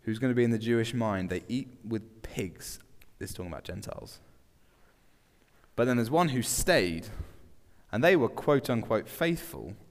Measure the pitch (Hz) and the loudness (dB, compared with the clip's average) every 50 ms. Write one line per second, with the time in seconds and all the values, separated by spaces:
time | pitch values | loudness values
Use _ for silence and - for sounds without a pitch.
0 | _ 113 110 113 131 127 123 123 120 117 117 107 110 117 117 117 113 117 - 123 | _ -4 -4 0 0 2 4 4 4 4 4 0 2 2 2 2 2 0 0 0
1 | 113 110 101 95 92 90 90 92 - - 113 95 - - - - - 104 113 107 | 0 0 0 0 -2 -2 -4 -6 -4 -4 -4 -4 -4 -6 -14 -16 -8 -4 -4 -4
2 | - - - - - - - - 107 87 - - - - - - - - - - | -6 -8 -20 -18 -16 -8 -6 -6 -6 -6 -8 -12 -14 -14 -14 -14 -16 -20 -20 -20
3 | - - - - 95 92 - - 92 87 82 - - - 87 101 104 - - - | -20 -20 -14 -12 -12 -10 -8 -10 -8 -8 -10 -10 -10 -10 -10 -10 -10 -10 -10 -12
4 | - - - - - - - - - _ _ _ - _ _ _ - _ _ _ | -12 -14 -18 -20 -20 -20 -20 -20 -20 _ _ _ -20 _ _ _ -20 _ _ _
5 | _ - _ _ _ _ _ _ _ _ _ - - _ - - 120 127 123 120 | _ -20 _ _ _ _ _ _ _ _ _ -20 -20 _ 0 2 2 4 4 2
6 | 117 110 143 165 180 160 127 123 110 - - - - - 175 139 95 90 82 80 | 2 2 2 2 2 4 2 0 0 0 -2 0 2 4 4 4 4 2 0 -4
7 | - - - - - - - - - - - - - - - - - - - 110 | -6 -8 -10 -10 -12 -12 -14 -20 -20 -20 -20 -20 -20 -20 -20 -20 -12 -4 0 4
8 | 139 175 190 165 120 110 - - - - 147 139 - - 123 113 107 - 113 107 | 6 6 6 6 4 2 0 -2 2 2 2 4 2 0 -2 -2 0 0 0 -2
9 | - - - - 165 170 170 160 - - - - - - 101 - - - | -2 -4 -4 -2 0 0 0 -2 -6 -12 -12 -12 -10 -12 -12 -14 -18 -20